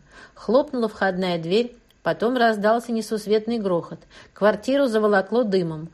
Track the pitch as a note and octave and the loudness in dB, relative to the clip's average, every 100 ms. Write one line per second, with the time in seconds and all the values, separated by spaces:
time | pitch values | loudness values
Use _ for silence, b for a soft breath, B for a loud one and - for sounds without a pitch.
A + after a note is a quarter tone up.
0 | _ B B - - B3 D4 B3 A3 - | _ B B -12 0 2 2 -2 -4 -2
1 | F#3+ F3+ F#3 E3+ E3 G#3 A#3+ - _ _ | -2 0 -2 -2 0 0 0 -6 _ _
2 | E3 E3 A3+ B3+ A#3 G#3+ G#3 A#3 A#3+ A3+ | -4 0 0 2 2 2 2 2 0 -6
3 | G#3+ G#3+ G3 G#3+ A3 A#3 G3 E3+ - E3 | -4 -4 0 0 0 -4 0 -2 -4 -14
4 | - B B - G3+ G#3 - C#4 C4+ A3 | -20 B B 0 2 2 0 0 2 2
5 | G#3+ G3+ F#3+ A#3 A3 F#3+ E3+ D#3 E3 | 2 2 2 0 2 0 -2 -6 -12